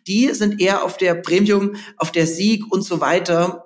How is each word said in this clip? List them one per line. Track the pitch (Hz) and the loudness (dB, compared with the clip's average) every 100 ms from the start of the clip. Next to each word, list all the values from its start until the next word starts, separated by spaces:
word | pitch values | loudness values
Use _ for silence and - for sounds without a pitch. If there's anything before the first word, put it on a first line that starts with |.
| - | -4
Die | 202 262 | 0 2
sind | - 208 208 | 2 -2 0
eher | 185 196 - | 2 2 -2
auf | - | -2
der | 185 170 | 0 0
Premium, | 170 180 208 202 202 202 - - | 0 2 4 2 0 -4 -12 -8
auf | - | -4
der | 170 160 | 0 0
Sieg | 165 208 214 - | 0 0 0 0
und | 190 | -4
so | - 165 | -2 -2
weiter, | 143 180 180 165 175 180 | 0 0 2 0 0 -2